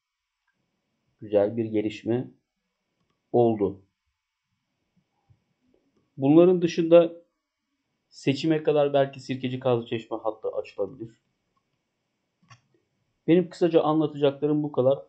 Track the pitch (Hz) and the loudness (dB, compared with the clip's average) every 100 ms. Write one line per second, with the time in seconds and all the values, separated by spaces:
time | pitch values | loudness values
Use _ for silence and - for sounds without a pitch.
0 | _ _ _ _ _ _ _ _ _ _ | _ _ _ _ _ _ _ _ _ _
1 | _ _ 107 101 104 113 110 107 104 - | _ _ -2 0 0 -2 -4 -4 -6 -8
2 | 107 120 - _ _ _ _ _ _ _ | -6 -6 -6 _ _ _ _ _ _ _
3 | _ _ _ 123 117 110 95 95 _ _ | _ _ _ 0 2 2 -4 -6 _ _
4 | _ _ _ _ _ _ _ _ _ _ | _ _ _ _ _ _ _ _ _ _
5 | _ _ _ _ _ _ _ _ _ _ | _ _ _ _ _ _ _ _ _ _
6 | _ - 135 160 175 185 170 - 165 170 | _ -4 4 6 6 4 -2 -2 6 6
7 | 165 - _ _ _ _ _ _ _ _ | 6 -4 _ _ _ _ _ _ _ _
8 | _ - - 135 160 156 156 151 143 143 | _ -8 -4 -2 0 0 0 0 2 0
9 | 139 135 - 131 127 127 127 120 117 113 | -2 -4 -10 -8 -8 -4 -2 -2 -2 -10
10 | 110 113 110 - - - - - 98 98 | -8 -8 -8 -8 -10 -10 -12 -8 -10 -10
11 | 113 _ _ _ _ _ _ _ _ _ | -20 _ _ _ _ _ _ _ _ _
12 | _ _ _ _ _ - _ _ _ _ | _ _ _ _ _ -20 _ _ _ _
13 | _ _ - 175 175 - 175 160 143 156 | _ _ 0 2 0 -2 0 2 2 0
14 | 151 147 143 139 151 151 147 143 127 135 | -2 0 -2 0 -2 -2 -2 0 0 0